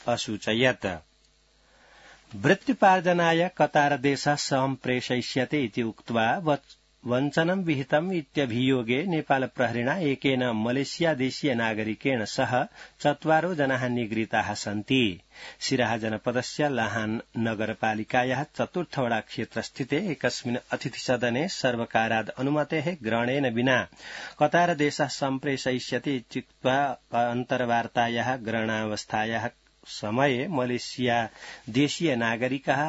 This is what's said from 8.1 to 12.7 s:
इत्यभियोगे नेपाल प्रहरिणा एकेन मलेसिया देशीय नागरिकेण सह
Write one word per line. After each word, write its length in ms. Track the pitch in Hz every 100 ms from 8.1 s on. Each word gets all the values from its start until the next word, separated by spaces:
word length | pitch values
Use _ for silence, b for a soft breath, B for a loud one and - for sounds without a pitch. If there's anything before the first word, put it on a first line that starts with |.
इत्यभियोगे 880 | 180 143 - 139 113 131 131 113 127
नेपाल 420 | 190 160 147 139
प्रहरिणा 520 | 127 - 120 113 120 175
एकेन 480 | 151 131 143 131
मलेसिया 680 | 123 110 110 127 139 - 165
देशीय 400 | 143 131 - 151
नागरिकेण 720 | 117 113 110 107 107 139 127
सह 400 | 104 - 120 127 143